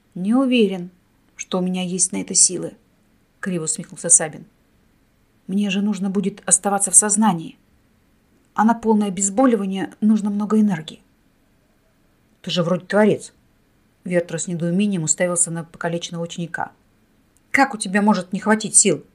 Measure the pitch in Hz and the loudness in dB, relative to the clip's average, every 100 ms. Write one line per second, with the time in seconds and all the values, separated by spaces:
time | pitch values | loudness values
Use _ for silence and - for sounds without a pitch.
0 | _ 175 190 247 269 247 202 185 180 _ | _ -6 0 2 4 4 4 0 -10 _
1 | _ _ _ - - 185 180 185 180 185 | _ _ _ -18 -6 -2 -2 -2 -4 -2
2 | - 190 185 190 - 175 170 - _ _ | -2 -4 -2 2 2 0 -10 -12 _ _
3 | _ _ _ _ 196 175 156 - 165 156 | _ _ _ _ -6 -4 -4 -8 -10 -8
4 | 170 - 160 151 - _ _ _ _ _ | 2 2 2 -8 -20 _ _ _ _ _
5 | _ _ _ _ - 196 202 190 208 185 | _ _ _ _ -4 -2 0 0 0 0
6 | 196 196 196 202 - - 202 196 196 - | -2 -2 -2 -4 -2 -2 0 -2 2 2
7 | 214 196 220 165 160 - _ _ _ _ | 2 4 2 2 -4 -16 _ _ _ _
8 | _ _ _ _ _ - 220 226 220 214 | _ _ _ _ _ 0 0 2 2 2
9 | 202 180 202 196 262 220 196 190 - - | 0 -2 -2 2 4 4 0 -4 -6 0
10 | 214 214 208 202 208 220 208 160 160 - | 2 2 0 -2 0 4 4 0 -6 -18
11 | _ _ _ _ _ _ _ _ _ _ | _ _ _ _ _ _ _ _ _ _
12 | _ _ _ _ 180 165 165 180 - 196 | _ _ _ _ -6 -2 0 -2 -2 2
13 | 214 143 - _ _ _ _ _ _ _ | 2 2 -4 _ _ _ _ _ _ _
14 | - 175 170 165 - 170 170 180 208 185 | -2 -2 -2 -4 -6 -4 -2 0 0 0
15 | 156 - 180 175 165 165 160 - 170 170 | -2 0 0 0 -2 -4 -12 -8 -6 -6
16 | - 170 170 175 160 - - - _ _ | -6 -10 -8 -8 -8 -8 -10 -12 _ _
17 | _ _ _ _ _ - 269 214 190 202 | _ _ _ _ _ 0 0 -2 -2 2
18 | 208 185 180 190 208 214 202 - 196 147 | 2 2 -2 -4 0 0 2 2 4 2
19 | - | -4